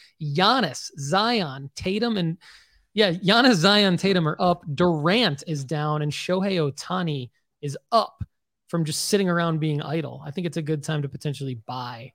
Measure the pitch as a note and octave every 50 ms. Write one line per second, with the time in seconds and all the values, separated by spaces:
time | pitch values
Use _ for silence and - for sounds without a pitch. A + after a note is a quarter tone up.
0 | - _ _ - D#3 D3 C#3 E3+ F#3 G#3+ B3+ C4+ G3+ C#3+ A#2+ - - - - D3+
1 | C#3 C#3 F3 G3 G#3+ A#3 B3 A3 F3 C#3 C3 C3+ C#3 C3+ - - - F#3 G3 G#3
2 | A#3 A#3+ A3 G3 E3+ D#3+ E3 - - - - - _ _ _ _ _ _ - G#3
3 | G#3+ F#3 E3 F#3 G3+ F3 A3 A#3 B3+ B3+ G#3+ D#3+ D#3+ G3+ G#3 G#3 G3+ F#3+ F3 -
4 | - G3 F#3+ F3+ D#3+ D3+ - - F#3+ F3+ F3 - - E3 C#3 - F3+ F3+ E3 D3+
5 | C#3+ E3+ G3 B3 A#3+ F3 C#3+ - - - D#3 C#3 C3+ B2 D#3+ D3 D3+ D3+ D3+ D3+
6 | D3 D3+ C#3+ - - - F3+ F#3+ F#3+ G3+ F#3+ E3+ D3+ C#3 - - - - F3+ F#3+
7 | F3+ D#3+ D3 C3+ B2 A#2+ _ _ _ _ _ - C#3+ C#3+ C3+ - _ - A#3 A3
8 | G3+ - _ - - _ _ _ _ _ _ _ _ - - E3+ D#3+ D3 D#3 -
9 | - - G#3+ G3 G3 F3+ E3+ E3+ E3+ E3 D#3+ D#3 D#3 D#3 D3 D3 - C#3 D3 E3
10 | C#3 B2+ B2 C#3 - D3 - F#3+ F3 E3+ - E3+ D3+ D3 D#3+ C#3+ - - D#3 D3
11 | C#3 C3+ C3+ B2+ - D3+ C3+ A#2+ C#3 C3 B2+ A2+ - - B2+ B2+ B2 A#2+ A#2 A#2
12 | A#2 A#2+ _